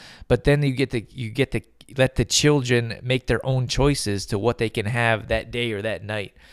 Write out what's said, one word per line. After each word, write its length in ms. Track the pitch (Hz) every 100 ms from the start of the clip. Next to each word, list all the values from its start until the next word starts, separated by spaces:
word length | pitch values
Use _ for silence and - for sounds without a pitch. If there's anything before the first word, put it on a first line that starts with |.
| - - -
but 160 | 120
then 200 | 147 143
you 80 | 143
get 180 | 127 131
to, 100 | 120 101
you 160 | - 110
get 220 | 110 131
to 100 | 117 - _ - 135
let 200 | 131 -
the 100 | 120
children 720 | - 147 147 127 123 117 107
make 240 | 123 131 -
their 180 | 117 131
own 220 | 131 123
choices 580 | - 143 143 - 101 -
to 140 | 104
what 180 | 110 117
they 120 | 113
can 180 | 117 104
have 400 | 123 117 110 -
that 240 | 110 110
day 200 | 120 120
or 80 | 104
that 200 | 107 95
night. 300 | 101 107 98 _ -